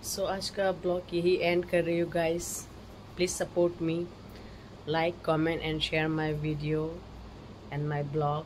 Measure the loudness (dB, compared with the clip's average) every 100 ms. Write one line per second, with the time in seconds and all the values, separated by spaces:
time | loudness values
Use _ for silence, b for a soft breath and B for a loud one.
0 | -6 -2 -2 -2 -4 0 2 2 0 0
1 | 0 2 4 6 6 4 4 2 4 2
2 | 2 2 2 0 -2 -8 -10 -16 -16 -16
3 | -16 -2 0 0 0 4 4 4 0 0
4 | -2 -8 -16 B B B B -14 -2 2
5 | 2 0 0 2 4 0 -2 -2 0 2
6 | 2 2 0 0 -2 -2 0 0 -2 -6
7 | -12 -16 -14 -16 -16 -16 -8 -4 -2 -2
8 | 0 0 2 0